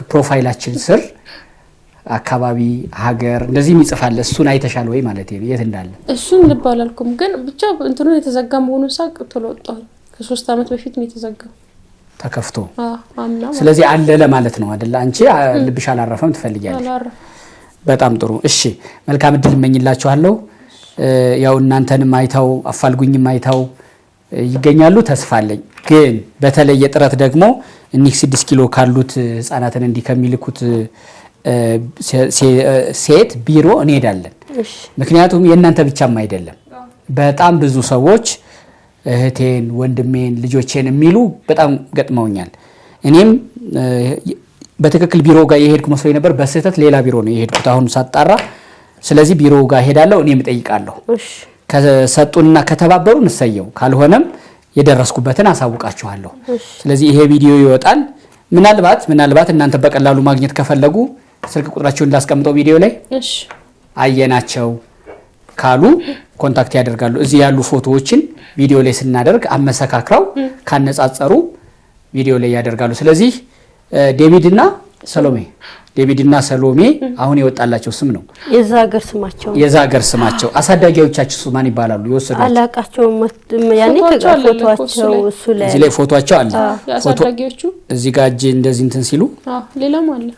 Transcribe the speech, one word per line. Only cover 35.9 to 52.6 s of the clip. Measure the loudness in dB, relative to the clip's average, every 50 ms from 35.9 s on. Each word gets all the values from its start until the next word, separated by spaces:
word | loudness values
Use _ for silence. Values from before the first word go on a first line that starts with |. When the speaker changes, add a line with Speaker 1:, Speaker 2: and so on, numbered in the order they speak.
| 0 -2 -2 -2 -2
Speaker 1:
አይደለም። | -2 -4 -6 -8 -10 -10 -12 -18 _ _ _ -20 -20 -20 -20 _ _ _ -8
በጣም | -4 -2 0 0 2 2 2 2 2
ብዙ | 2 0 0 0 -2 -2
ሰዎች | 0 0 2 4 4 4 2 2 -4 -10 -12 _ _ _ -20 _ _ _ _ _ _ _ _ -8
እህቴን፣ | -4 -2 -2 -2 -2 -2 -2 -2 -2 -2 -2 -4 -6 -6
ወንድሜን፣ | -4 -4 -4 -4 -4 -4 -2 -2 -2 -4 -4 -4 -6
ልጆቼን | -4 -2 -2 -2 -2 -2 -4 -4 -2
የሚሉ | -2 0 2 2 4 4 2 2 0 -4 -6 _
በጣም | -2 0 0 0 0 0 -4 -6 -6 -6
ገጥመውኛል። | -4 -4 -2 -4 -4 -4 -4 -6 -6 -10 -12 -16 _ _ _ _ _ _ _ _ _ 0
እኔም፣ | 4 6 6 6 6 4 2 -2 -6 -18 -18 -14 -8 -6
እ፣ | -4 -4 -2 -2 -2 -2 -4 -4 -6 -8 -12 -12 -12 _ _ _ _ -20 -16 _ -2
በትክክል | 0 2 2 2 2 2 2 2 4
ቢሮ | 6 6 6 6
ጋር | 6 4 4
የሄድኩ | 4 4 4 2 0 -2
መስሎኝ | -4 -2 0 0 0
ነበር። | 2 0 0 0
በስህተት | 0 -2 -2 -2 -2 -2 -2 0 2
ሌላ | 4 4 4 4
ቢሮ | 2 0 -2 -2
ነው | -2 -2 -2
የሄድኩት | -4 -4 -4 -4 -2 0 0
አሁን | 0 2 0 0
ሳጣራ። | -2 -4 -4 -2 0 2 2 4 2 2 0 -6 -16 -20 -20 -20 -20 _ _ _ _ _ -4
ስለዚህ | 0 4 4 4 4 4
ቢሮ | 2 4 4 4 4 4
ጋር | 2 2 2 2
ሄዳለሁ፣ | 2 4 4 4 4 4 2
እኔም | 2 2 0 0
እጠይቃለሁ። | 0 -2 -4 -6 -4 -6 -6 -6 -6 -8 -14 -12 -8 -6
Speaker 3:
እሺ። | -6 -6 -6 -10 -18 -20 -20 -20 _ _ _ -2
Speaker 1:
ከሰጡንና | 0 2 4 4 4 4 2 2 2 2 0 2 4 4 4 6 6 4